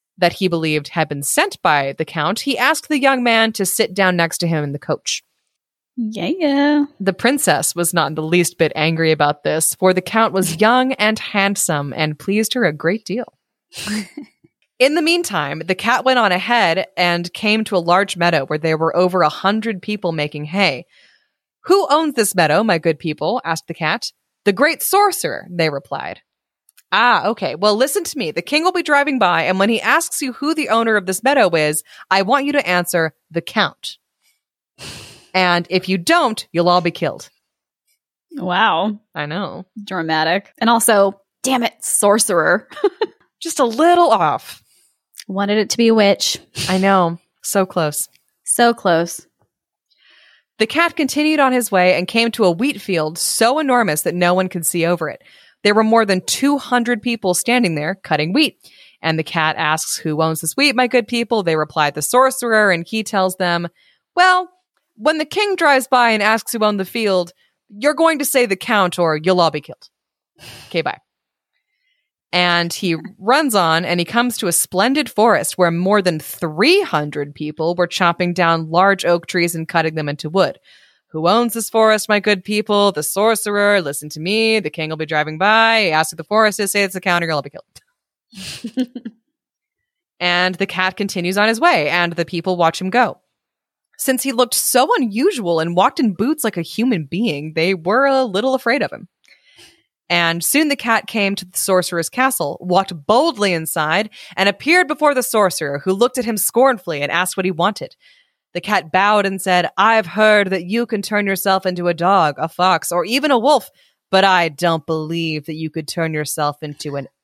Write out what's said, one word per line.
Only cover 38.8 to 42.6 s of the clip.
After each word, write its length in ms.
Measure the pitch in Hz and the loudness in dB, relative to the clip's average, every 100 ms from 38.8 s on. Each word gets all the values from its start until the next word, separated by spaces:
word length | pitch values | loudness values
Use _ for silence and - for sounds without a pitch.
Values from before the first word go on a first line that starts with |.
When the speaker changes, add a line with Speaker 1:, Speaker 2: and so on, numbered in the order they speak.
| 208 208 _ | -2 -6 _
Speaker 1:
I 120 | - 147 | -10 -8
know. 400 | 170 175 123 185 - | -6 -8 -10 -16 -18
Speaker 2:
Dramatic. 680 | 202 185 160 156 160 185 - - | -10 -6 -2 0 0 -2 -4 -4
And 100 | 226 | 0
also, 520 | 233 240 208 196 - _ _ | 2 4 4 4 0 _ _
damn 180 | 254 254 | -2 0
it, 100 | 233 - | -2 -6
sorcerer. 880 | - - 208 214 220 180 160 190 | -6 0 4 4 2 2 2 0